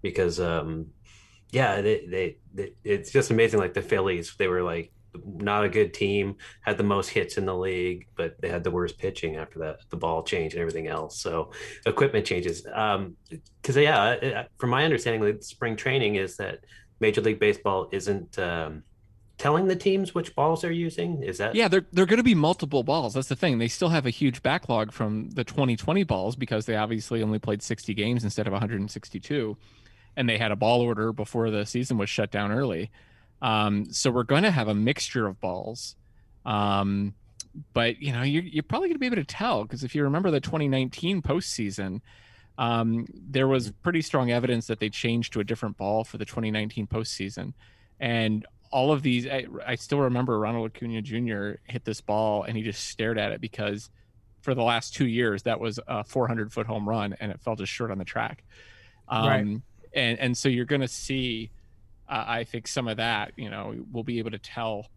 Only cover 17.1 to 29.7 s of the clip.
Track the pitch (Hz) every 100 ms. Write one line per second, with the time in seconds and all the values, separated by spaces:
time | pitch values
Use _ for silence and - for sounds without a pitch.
17.1 | 104 110 107 107 101 104 95 92 98 92
18.1 | 98 85 - 90 85 78 78 - _ _
19.1 | - - - 143 160 190 180 196 190 190
20.1 | 175 165 - 147 160 175 170 170 - 170
21.1 | 160 110 92 104 214 220 185 - 175 185
22.1 | 220 247 190 151 180 147 139 135 160 120
23.1 | 120 131 131 180 120 117 - 175 165 131
24.1 | - 143 123 127 143 - 113 107 - 110
25.1 | 107 - - 120 - 131 117 - 180 180
26.1 | 98 95 123 123 110 107 107 107 113 -
27.1 | 117 107 107 - 104 - 117 - 104 104
28.1 | 120 104 - 104 98 107 95 104 - -
29.1 | 95 - 147 110 104 -